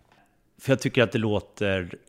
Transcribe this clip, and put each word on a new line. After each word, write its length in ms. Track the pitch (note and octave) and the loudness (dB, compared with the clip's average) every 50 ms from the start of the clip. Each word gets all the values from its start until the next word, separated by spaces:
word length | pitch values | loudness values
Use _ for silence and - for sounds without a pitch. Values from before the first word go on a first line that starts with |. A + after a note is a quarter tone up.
| _ _ _ _ _ _ _ _ _ _ _ - | _ _ _ _ _ _ _ _ _ _ _ -8
För 140 | - - C3+ | 0 0 0
jag 80 | - | 0
tycker 220 | - C3+ - - A#2 | 0 0 2 2 2
att 100 | G2+ - | 2 2
det 60 | A#2 | 0
låter, 760 | G#2+ A2 G#2 G2 - - - - G#2 G2+ F#2+ F#2+ F2+ E2+ - - - | 0 0 0 -2 -2 -6 -8 -4 -2 0 0 -2 -2 -6 -10 -16 -20